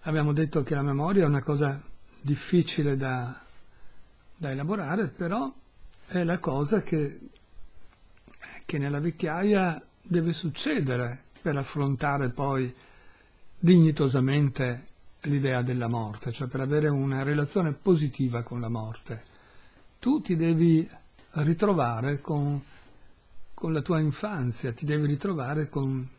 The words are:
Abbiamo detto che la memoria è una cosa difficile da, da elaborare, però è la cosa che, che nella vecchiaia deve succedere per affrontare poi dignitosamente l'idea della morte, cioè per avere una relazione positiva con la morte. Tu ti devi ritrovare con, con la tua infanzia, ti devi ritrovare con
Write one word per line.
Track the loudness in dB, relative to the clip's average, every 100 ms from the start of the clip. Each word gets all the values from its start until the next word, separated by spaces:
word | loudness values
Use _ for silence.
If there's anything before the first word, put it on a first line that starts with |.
Abbiamo | -2 0 2
detto | 2 0 0
che | 0
la | -2
memoria | 0 0 2 4
è | 4
una | 4
cosa | 2 0 0 -2 -10 -16 -16 -12
difficile | -4 -2 2 2 2 0 0 0
da, | -2 -4 -4 -10 -16 -20 -20 -16 -14 -14 -18 -20 -20 -10
da | -6
elaborare, | -4 -4 -4 -2 -2 -2
però | -4 -4 -2 -4 -8 -20 -20 -20 -20 -6
è | -2
la | 0 0
cosa | -2 -2 2 2
che, | 2 0 -2 -6 -18 -20 -20 -14 -14 -14 -16 -18 -20 -20 -20 -20 -20 -18 -6
che | -4
nella | -2 -2
vecchiaia | -2 -2 -2 0 4 4 4 0 -8 _
deve | 0 2 2
succedere | 0 -4 -4 -2 0 0 0 -2 -6 -14 -6
per | -2 -2
affrontare | -4 -2 0 0 0 0 -2
poi | -2 -2 0 -2 -6 -20 -20 -20 -20 _ _ -20 0
dignitosamente | 8 10 8 6 2 2 2 4 2 0 -4 -4 -10 -20 -20 -10
l'idea | -2 0 2 0
della | 0 -2 -2
morte, | -2 -4 -6 -8
cioè | -6 -6
per | -4
avere | 0 2 2
una | 2 0 0
relazione | 0 0 0 0 0
positiva | 0 4 4 4 0 -2 -2
con | -6 -6
la | -4
morte. | -4 -6 -10 -12 -14 -14 -20 -20 -20 -20 -20 -20 _
Tu | 0 0
ti | 0
devi | 0 2 4 6 6 4 -8 -20 -20 -10
ritrovare | -2 0 2 2 4 2 0 -2 -2
con, | -2 -2 0 -2 -6 -20 -20 -20 -20 -20 _ -12 -10
con | -8 -2
la | -2
tua | 0 2
infanzia, | 2 0 -6 -4 -4 -4 -6
ti | -6 -2
devi | 0 0
ritrovare | 0 -2 -4 -4 -4 -4
con | -2 -2 -2 -6